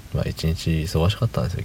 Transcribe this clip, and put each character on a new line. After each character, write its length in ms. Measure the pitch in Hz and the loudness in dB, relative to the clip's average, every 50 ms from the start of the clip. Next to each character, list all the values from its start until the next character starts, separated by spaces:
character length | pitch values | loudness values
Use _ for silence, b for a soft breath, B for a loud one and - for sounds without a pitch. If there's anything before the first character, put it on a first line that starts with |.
| - - - | -12 -6 -4
ま 80 | - - | -2 -2
あ、 20 | |
一 180 | - - - - | -2 -2 0 0
日 260 | 82 82 - - 82 | 0 0 0 0 0
忙 400 | 82 80 76 80 - 80 80 92 | 0 0 0 0 2 2 4 2
し 60 | 104 | 2
か 100 | - 117 | 2 0
っ 20 | 113 | 0
た 140 | - - 64 | 0 0 -2
ん 20 | |
で 60 | - | -2
す 40 | 90 | -2
よ、 100 | - | -4